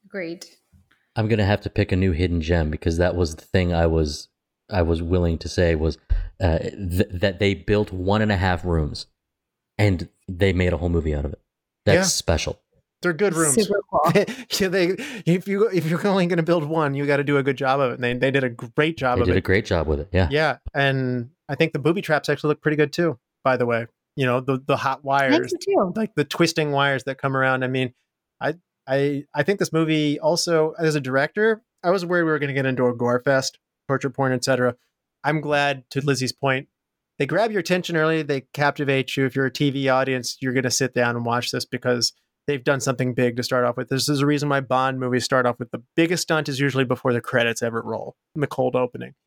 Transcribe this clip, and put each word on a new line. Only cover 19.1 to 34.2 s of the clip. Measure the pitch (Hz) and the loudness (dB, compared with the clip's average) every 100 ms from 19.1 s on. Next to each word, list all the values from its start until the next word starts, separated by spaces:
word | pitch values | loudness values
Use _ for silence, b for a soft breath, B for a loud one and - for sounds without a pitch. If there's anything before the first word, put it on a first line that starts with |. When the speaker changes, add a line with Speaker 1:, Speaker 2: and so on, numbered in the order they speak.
| 123 | 2
Speaker 2:
They | |
Speaker 3:
of | 117 | 2
Speaker 2:
did | 90 | 0
Speaker 3:
it. | |
Speaker 2:
a | |
great | - 95 - | 2 0 2
job | 87 78 | 0 0
with | 73 | -2
it. | 76 | 0
Yeah. | 90 90 | 0 2
Speaker 3:
Yeah, | 143 156 127 - | 2 0 -2 -6
and | 143 139 135 127 127 120 _ - | 0 0 0 -2 -4 -6 _ -10
I | 143 | -2
think | 160 | 0
the | 156 | 2
booby | 143 180 | 0 0
traps | 175 151 - | 0 -2 0
actually | 147 151 | -2 -2
look | 151 | 0
pretty | 156 151 | 0 0
good | 147 | 0
too, | - 170 127 _ _ | 0 -2 -4 _ _
by | 135 127 | 0 0
the | 120 | 2
way. | 117 113 _ _ - | 0 -4 _ _ -2
You | 127 | 0
know, | 123 | 0
the, | 127 131 131 | 0 -4 0
the | 139 | -2
hot | 135 135 139 | -2 -4 0
Speaker 1:
I | 139 135 | 0 2
think | 302 | 2
Speaker 3:
wires, | 370 | 0
Speaker 1:
so | 359 | -6
too. | - 381 190 | 0 0 0
Speaker 3:
like, | 214 220 | -2 -4
the | - | -2
twisting | 143 - 165 165 151 | -4 2 0 2 -2
wires | 139 139 135 | 0 0 0
that | 135 135 | -4 -4
come | 139 135 | -2 0
around. | 131 131 | 0 0
I | 127 | 0
mean, | 131 131 _ _ _ _ _ | -2 -2 _ _ _ _ _
I, | 139 170 _ _ - | -4 -4 _ _ -2
I, | 135 143 139 - | 0 0 -2 -6
I | 147 | -2
think | 143 202 | 0 0
this | 175 | 0
movie | 160 160 156 151 147 | 0 2 2 0 0
also, | 156 170 - 165 156 156 | 0 0 0 2 0 0
as | 160 | 0
a | 151 | 0
director, | 127 135 147 - 220 220 _ _ | 0 0 0 0 0 0 _ _
I | 180 | 0
was | 190 175 | 0 0
worried | 175 | 0
we | 160 | 2
were | 151 | 0
gonna | 139 | -2
get | 135 135 | -2 0
into | 127 123 | 2 0
a | |
gore | 120 120 123 | 2 0 0
fest, | 139 135 131 _ _ _ - | 2 0 0 _ _ _ -4
torture | 135 139 | -4 -2
porn, | 127 | -2